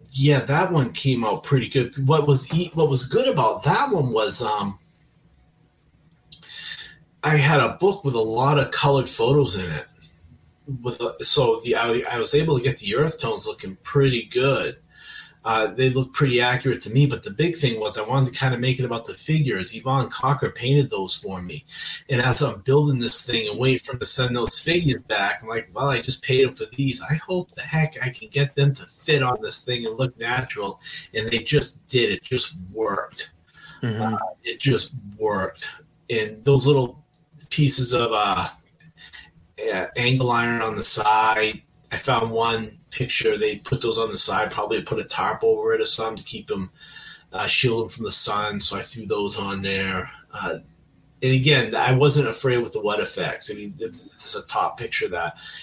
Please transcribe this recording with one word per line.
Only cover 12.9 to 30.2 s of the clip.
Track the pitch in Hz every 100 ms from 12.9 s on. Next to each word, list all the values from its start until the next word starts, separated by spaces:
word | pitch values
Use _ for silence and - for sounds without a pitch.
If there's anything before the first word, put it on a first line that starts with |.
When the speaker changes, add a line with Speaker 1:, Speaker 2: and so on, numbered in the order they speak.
| -
Speaker 1:
earth | 156 -
tones | 117 104 107
looking | - 95 95
pretty | - 143 135 120 -
good. | 123 135 135 127 - _ - - - - -
Uh, | 113 110 107
they | 127 131
look | 127 131
pretty | - 139 120
accurate | 123 127 135 -
to | 98
me, | 123 143
but | 110
the | 101
big | 101 170
thing | 165 131 110
was | 107 110
I |
wanted | 107 135 127
to | -
kinda | 135 120
make | 131 131
it | 123
about | 117
the | -
figures. | - - 156 131 98 90
Yvonne | 113 131 139 110
Cocker | - 131 139 107
painted | - 120 143 131
those | 98 92
for | - 98 92
me. | 90 82 - - - - -
And | 123
as | 123 120
I'm | 135 101
building | 131 143 147 127
this | 117 - -
thing | 113 107
and | 104
waiting | 131 131
for | -
him | 123
to | 120
send | - 123
those | 123 113 -
figures | 160 175 156 -
back, | - 104 98 -
I'm | 113
like, | 113 -
"Well, | - 139
I | 120
just | 123 -
paid | - 131
him | 131
for | -
these. | 110 - 135 -
I | - 156
hope | - 185 -
the | -
heck | - 156 151 -
I | 131
can | - 110
get | 139 139
them | - 139
to | 139 -
fit | - - 147
on | 131 117
this | 107 -
thing | - 120
and | 113 113
look | 127
natural." | -